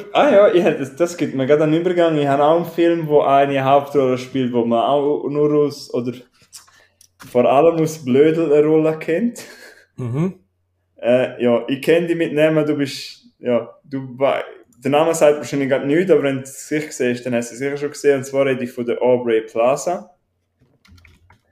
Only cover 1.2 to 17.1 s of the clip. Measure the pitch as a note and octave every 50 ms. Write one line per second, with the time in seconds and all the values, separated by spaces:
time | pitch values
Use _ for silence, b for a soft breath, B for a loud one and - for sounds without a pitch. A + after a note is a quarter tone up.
1.2 | D3+ A#2+ A#2 C3+ C3 B2+ D3 D3+ D#3 D#3 D#3 E3 E3+ F#3 F3+ F3 E3+ E3 D#3 D3
2.2 | C#3+ C#3 C#3 C#3+ C#3+ D3 E3 F3 E3+ E3+ - F3 E3+ E3+ E3+ E3+ D#3 D3 D3 D3
3.2 | - - C#3 C#3 C#3+ C#3+ C#3 C3+ C3+ C3+ C#3+ C#3+ C#3 - - C#3+ C3 B2+ B2+ B2
4.2 | B2 - - C3+ B2+ A#2+ A#2+ A#2+ A#2 A#2+ A#2 A#2 G#2 A#2+ C#3+ D3 C#3 D3 D3 -
5.2 | - C#3 C#3+ D3 D3 D3+ D3+ D3+ D3 C#3 C3+ - - - - B2+ A#2+ B2+ A#2 -
6.2 | - _ _ B B B B B B B B B B B B B _ _ _ -
7.2 | - - - B2 A#2+ - B2+ C#3+ D#3+ E3+ E3 D#3+ D#3+ - - - B2+ B2 B2 C3+
8.2 | D3+ D#3+ D#3+ E3 E3 D3 D3 D3 D3+ D#3 D#3 D#3 D#3 D#3 D#3 D#3 - - D#3+ F3+
9.2 | A#3+ A#3+ - - B B B B B B B B B B B - B2+ A2+ A#2+ D3
10.2 | F3 G3 F3+ _ _ _ _ _ _ _ _ _ _ _ _ - - A#2 B2 C3
11.2 | B2 - - - A#2+ A#2+ A#2+ A2+ - - C#3 C3 - D3+ D#3+ F3 F3 E3 E3+ E3
12.2 | E3 B2 C#3 D3 D#3 D#3+ D#3 D#3 D3 D3+ D3 C#3 C#3 C3 - - - - - -
13.2 | _ _ _ _ - B2 A#2+ A2+ A#2 - - _ _ C#3+ C3+ C3+ C3+ B2+ A#2+ B2
14.2 | C3+ C3 - - - - - - - _ _ _ - C3+ C#3+ D3 E3 E3 D#3+ -
15.2 | E3 D3 D3 D3+ C3 - D3+ C#3 C3+ C3 C3+ B2+ C#3 C#3+ D3 E3+ F#3+ F#3+ D#3+ C#3+
16.2 | C#3 C#3 C3+ B2+ B2+ - - - - - D3+ D3+ D3+ - - - B2+ B2